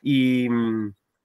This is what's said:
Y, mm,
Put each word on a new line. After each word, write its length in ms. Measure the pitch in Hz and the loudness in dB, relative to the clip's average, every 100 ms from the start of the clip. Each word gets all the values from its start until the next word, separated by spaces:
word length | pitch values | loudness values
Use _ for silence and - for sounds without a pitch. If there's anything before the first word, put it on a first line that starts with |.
Y, 480 | 131 139 127 127 123 | 0 2 2 2 0
mm, 440 | 120 117 110 107 101 _ _ | 0 -2 -2 -6 -10 _ _